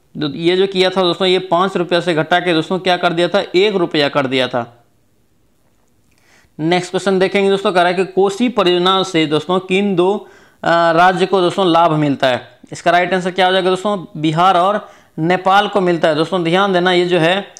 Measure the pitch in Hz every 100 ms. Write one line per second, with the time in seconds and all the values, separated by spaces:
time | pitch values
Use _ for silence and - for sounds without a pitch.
0 | _ - 147 143 165 185 190 185 185 185
1 | 180 165 190 185 185 170 190 190 175 175
2 | 165 156 156 180 175 160 156 185 185 175
3 | 175 170 175 202 - 175 208 196 170 160
4 | 143 147 131 131 123 123 117 - _ _
5 | _ _ _ _ _ _ _ _ _ _
6 | _ _ _ _ _ - 160 180 175 180
7 | 202 190 185 202 196 196 208 180 175 180
8 | 185 - 196 196 240 233 180 180 180 190
9 | 185 165 156 151 147 185 185 190 202 180
10 | 180 208 - - _ _ 165 170 170 165
11 | 180 175 185 196 175 202 180 165 170 156
12 | 147 131 131 120 - _ - 151 175 175
13 | 180 185 180 180 185 190 185 185 208 202
14 | 151 156 156 156 185 175 185 208 - -
15 | _ - 165 180 185 196 208 208 180 170
16 | 165 151 160 185 165 180 202 180 180 180
17 | 175 175 160 190 196